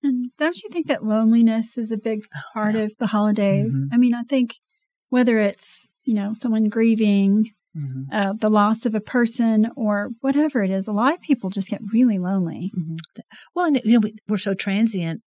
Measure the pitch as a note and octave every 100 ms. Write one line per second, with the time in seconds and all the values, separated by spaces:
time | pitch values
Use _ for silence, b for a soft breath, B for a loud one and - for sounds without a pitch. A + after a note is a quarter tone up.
0 | C#4+ B3 B3 _ D4+ F4 G#4+ F4 D#4 D4+
1 | G#3+ G#3+ A3 A#3 A3+ A3 A3+ - A3 A3
2 | A3+ A3 G#3+ - - A3 G#3+ A3 G#3+ -
3 | A3 G#3+ G#3+ G#3 G3+ G3 C3+ C3+ C#3 A#3+
4 | B3 A#3+ A#3 C4+ A#3 - _ _ _ _
5 | _ B3 B3 A3 G3+ - - - - _
6 | - G#3+ G3+ A3 B3 A3 G#3+ A3+ A3+ A3
7 | G#3+ G3+ G3 G3+ G#3+ _ _ D#3+ C#3 C3
8 | C3+ G#3+ G3 G#3+ G#3+ G#3+ G#3 A3 A#3+ G#3+
9 | G#3 B3+ A#3 - A3+ A3 A3+ - G#3+ G#3
10 | G#3 A#3 C4+ C#4 D4+ C4 G3 F#3+ F#3+ G#3
11 | B3 E4+ - C4+ F#3+ G3 F#3+ G3 G3+ A3
12 | B3 G3 F3+ G3 E3+ D#3+ F3 - D#3+ D#3+
13 | - - - B B E4+ F4 C4+ G#3+ A#3
14 | G#3 - - G#3 G3+ G3 - G3 A3+ G3+
15 | E3 D#3+ _